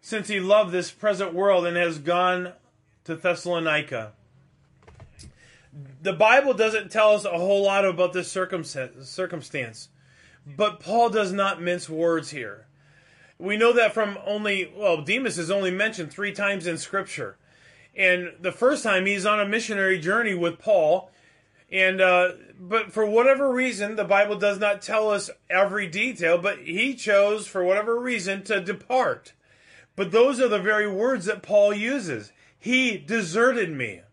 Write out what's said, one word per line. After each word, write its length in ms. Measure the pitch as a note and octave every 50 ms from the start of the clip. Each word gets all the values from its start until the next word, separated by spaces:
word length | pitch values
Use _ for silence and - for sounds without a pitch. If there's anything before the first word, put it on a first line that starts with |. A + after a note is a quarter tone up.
| _
since 260 | - A3 A3 G3 G#3
he 100 | G#3+ G3
loved 320 | F3+ F#3 G3+ G#3+ G#3+ F3+
this 200 | F3 F3+ E3+ -
present 420 | - _ - G#3+ G#3 F3 G3 F#3 E3
world 320 | F3 G3 G3+ G3 F3+ F3
and 100 | F3 E3+ F3
has 200 | F3 E3+ E3 D3+
gone 540 | C#3 D#3 F3 F3 F3+ F3+ F3+ F3+ F3+ F3+ F3+ _ _ _ _ _ _ _ _ _ _
to 120 | - E3
Thessalonica." 960 | D#3+ - F#3 F3 E3+ - F3 F3 E3+ E3 D#3+ D3+ D3+ D3 - C#3 A#2 A2 G#2+ - _ _ _ _ _ _ _ _ _ _ _ _ _ _ - - - - - _ - - - _ _ _ _ _ _ _ _ - D3 C#3 C3+ - C3 D#3+
The 100 | F#3+ F#3
Bible 400 | D#3 G#3 A3 A#3+ C#4 C#4 C#4 B3
doesn't 380 | F#3+ A3 A3 G#3+ A3 G3 F3+
tell 240 | - A3 G#3+ G#3+ G#3
us 100 | G#3 -
a 60 | G3+
whole 320 | E3+ E3+ F3 F#3+ G3+ G3+ G3+
lot 240 | G3 G3 G3 G3+
about 260 | F#3+ F3 D#3+ F3+ F3 F3
this 180 | F3+ E3 -
circumstance, 760 | - F#3+ F#3 F3+ F#3+ F3 D#3 - - C#3+ C3 A#2+ - B2+ C3+ B2+
circumstance, 800 | - - F#3 F3 F3 D#3+ - - - D3 B2+ A2+ A2 - - _ _ _ _ _ _ _ _ _ _ _ _
but 340 | C#3+ C#3+ C#3 G#3 C4+ C4 -
Paul 280 | - D#3+ G3+ A#3 A#3 A#3
does 240 | F#3+ A3 G#3 F#3 F#3
not 300 | G3 G3 G3 F#3+ D#3+ E3+
mince 260 | F3 F3+ F3+ F3 -
words 420 | D#3+ D#3 E3 E3+ E3 D#3+ D3+ -
here. 360 | D3 C#3+ A#2+ G#2 G2+ G#2+ - _ _ _ _ _ _ _ _ _ _ _ _ _ _ _
We 160 | E3+ F#3+ G#3
know 160 | G#3+ A3+ A#3+ A#3+
that 200 | A#3+ A3+ G#3+ G#3
from 240 | A3 G#3+ G3+ G3+ - -
only, 460 | G3 G#3 G#3 G#3+ G#3 G3+ F#3+ F3+ D3+ -
well, 280 | G3 G#3 G3 E3+ D#3 D3
Demas 360 | C#3+ G3+ B3 C4+ A3+ E3 E3+
is 100 | E3+ D#3+
only 220 | G3 G3+ G3 F#3
mentioned 400 | F3+ F#3+ G#3 A3 A3 - E3 C#3+
three 220 | - - G3+ G3+ F#3+
times 340 | G3 G3+ G3 G3+ F#3+ E3
in 100 | F3 E3
Scripture. 600 | D#3+ - - - G3 F#3+ - - - B2+ G2+ F#2+ _ _ _ _ _ _ - _ _ _ _ _
And 380 | - G3 F#3 F3+ F3+ F3+ E3+ C#3+ -
the 100 | E3+ G#3+
first 320 | A3 - A#3 B3+ D4+ - -
time 240 | A3+ G3 F#3 F#3
he's 200 | G3 G3+ G3+ F3+
on 120 | G#3 G#3 G#3+
a 80 | G#3
missionary 540 | G3+ G#3 A3+ A3+ A3 A3 G3 F#3+ F#3+ F#3+ F3+
journey 340 | D3+ F3 G3 A3+ A#3 G#3+ F#3+
with 240 | F3 E3+ E3+ E3 -
Paul, 540 | - G#3+ G#3+ F#3 D#3+ D3+ E3 F#3 - - _ _ _ _ _ _ _ _ _ _ _ _
and, 300 | - F#3+ F#3+ F#3 F#3+ F#3
uh, 320 | F#3 F#3 F3+ F3+ F3+ F3+ - - - - - -
but 320 | F#3 F3+ G#3 A3+ G#3+ G3
for 160 | - A3 G#3+
whatever 460 | G#3 G#3 A3+ A#3+ C4+ C4+ C4 C#4 C4+ B3
reason, 420 | B3 B3+ B3+ A#3 F#3+ G#3 G3+ A3
the 80 | G#3+ G3+
Bible 340 | E3+ G3+ G3 G#3 G#3 G#3
does 220 | F#3+ F#3+ G3+ G3+ F#3+
not 240 | G#3 G#3 G3+ G3+ -
tell 260 | - G#3+ A3 G#3+ G#3+
us 200 | G#3 G3+ - - - _ _ _
every 380 | F3 F#3 G3 G3+ F#3 G#3 G3+
detail, 500 | F3 D#3 G3 A3 C4 A#3 D#3 E3+ D#3+ E3+ F3
but 200 | E3+ G3+ F#3+ -
he 340 | - - E3 F#3+ A3+ C4+ C4
chose, 520 | B3+ - G#3+ G#3 G3 G3+ G#3 G#3+ G#3+ G3+
for 160 | - - F#3+ F3+
whatever 380 | F3+ F#3+ G#3 G#3 A3+ A#3 A#3+
reason, 420 | B3 B3+ B3 G#3+ F3 F#3 G3 G3+ G3
to 160 | - A3 G3
depart. 760 | F3 F3+ G3+ - - _ B3+ C4 B3 E3+ B2 - _ - _ _ _ _ _ _ _ _ - - _ _ _
But 160 | - G3 F3
those 300 | D#3+ A3+ A#3+ C4+ C#4 A#3
are 80 | C4 A#3+
the 100 | G#3+ G3+
very 320 | F3+ G#3 G#3+ G#3+ G#3 G#3
words 360 | F#3+ F#3 A3 B3+ C4+ A#3 E3+
that 160 | G3 A#3+ - -
Paul 300 | - G3+ G#3 G3+ G#3 G#3
uses. 600 | G#3 G#3+ A#3 C4+ C#4+ G#3 E3+ C3+ A2 G#2 - _ _ _ _ _ _
"He 400 | _ G#3+ B3 C4 C4 B3 A3 F3
deserted 720 | D3 C#3+ G#3+ A#3 G3+ E3 D#3+ G#3+ A#3 B3+ B3+ A#3+ G#3 E3+
me." 300 | D#3 C3+ B2 A2 G2 F2 - _